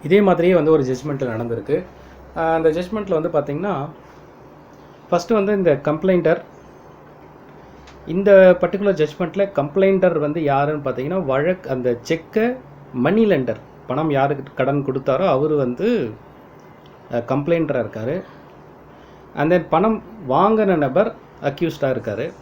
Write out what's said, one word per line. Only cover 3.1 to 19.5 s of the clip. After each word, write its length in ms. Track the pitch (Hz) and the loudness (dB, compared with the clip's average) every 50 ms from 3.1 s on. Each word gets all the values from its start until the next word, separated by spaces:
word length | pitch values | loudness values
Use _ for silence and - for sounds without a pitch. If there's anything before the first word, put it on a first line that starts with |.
| 180 156 160 175 | -2 -2 -2 0
வந்து 0 | |
பார்த்தீங்கன்னா, 560 | 165 151 143 147 143 151 180 208 180 135 143 - - - - - - - - - - - - - - - - - - - - - - - - - | -2 -2 -2 -2 -6 -4 -4 -4 -4 -4 -6 -8 -12 -18 -20 -20 -20 -20 -20 -20 -20 -20 -20 -20 -20 -20 -20 -20 -20 -20 -20 -20 -20 -20 -6 -2
ஃபர்ஸ்ட் 220 | 175 175 175 - | -2 -2 0 0
வந்து 220 | 233 214 196 196 214 | 0 0 2 0 0
இந்த 260 | 196 185 165 143 139 - | 0 2 2 0 0 0
கம்ப்ளைண்டர், 580 | 151 151 160 190 190 185 175 156 156 160 - - - - - - - - - - - - - - - - - - - - - - - - - - - - - - - - - - | -4 -4 0 0 0 0 2 2 2 0 0 -4 -16 -20 -20 -20 -20 -20 -20 -20 -20 -20 -20 -20 -20 -20 -20 -20 -20 -20 -20 -20 -20 -20 -20 -20 -20 -20 -20 -20 -20 -20 -18 -12
இந்த 500 | - 165 185 196 202 196 190 190 185 180 180 | -6 -4 0 6 8 8 10 10 8 6 4
பர்டிகுலர் 480 | 180 170 - 190 202 202 185 151 156 | 2 -2 -2 0 0 0 2 2 0
ஜட்ஜ்மெண்ட்ல 440 | 147 - - 180 160 - 196 202 196 - | -2 0 -6 -6 -4 -2 -2 -2 -2 -2
கம்ப்ளைண்டர் 600 | 147 139 147 - 190 190 196 196 185 185 180 165 | -4 -4 -2 0 2 2 4 4 4 2 2 2
வந்து 260 | 151 151 147 151 170 156 | 0 -2 -2 -2 -2 0
யாருன்னு 460 | 139 139 139 143 147 156 147 139 135 | 0 2 2 0 0 -2 -4 -4 -6
பார்த்தீங்கன்னா, 360 | 120 127 131 147 180 190 165 | -4 -4 -4 -4 -4 -4 -2
வழக்கு, 440 | 135 131 139 147 175 185 185 - - | 0 0 0 0 0 -2 -2 -4 -6
அந்த 280 | 135 127 123 127 120 117 | -6 -2 -2 -2 -2 -2
செக்கை 540 | - - 165 165 - - - 220 220 240 254 254 - - - - - - - | -4 -6 -6 -6 -6 -4 -2 -2 0 0 -2 -6 -12 -20 -20 -20 -20 -12 -4
மணி 320 | 127 123 156 190 220 226 | -2 0 2 4 4 4
லெண்டர், 320 | 208 180 139 127 120 107 - - - - - - | 4 2 0 0 -4 -6 -8 -10 -20 -20 -20 -8
பணம் 240 | - 127 143 160 160 | -6 -4 -2 -2 0
யாருக்கு 320 | 143 135 139 139 147 131 135 - - | 0 0 0 0 -2 -4 -8 -12 -4
கடன் 300 | - 131 135 143 143 139 | -2 -2 0 0 -2 -2
கொடுத்தாரோ 420 | 139 131 139 135 139 131 143 190 | -4 -6 -4 -2 -2 0 0 2
அவரு 280 | 185 139 131 147 156 151 | 0 2 2 0 0 0
வந்து, 540 | 147 135 123 123 131 180 226 247 208 135 110 110 - - - - - - - - - - - - - - - - - - - - | 0 -2 -2 -4 -2 -2 -2 0 -2 -4 -6 -8 -14 -20 -20 -20 -20 -20 -20 -20 -20 -20 -20 -20 -20 -20 -20 -20 -20 -14 -6 -6
அ, 100 | 120 117 | -6 -4
கம்ப்ளைண்டரா 580 | - 135 143 143 165 170 165 160 143 135 127 110 | -2 -4 -2 0 -2 -2 -2 -2 -2 -2 -4 -4
இருக்காரு. 360 | 104 - 110 110 123 156 190 - - - - - - - - - - - - - - - - - - - - - - - | -4 -8 -8 -6 -6 -6 -6 -8 -12 -20 -20 -20 -20 -20 -20 -20 -20 -20 -20 -20 -20 -20 -20 -20 -20 -20 -20 -20 -14 -6
And 180 | - 143 160 | -4 0 2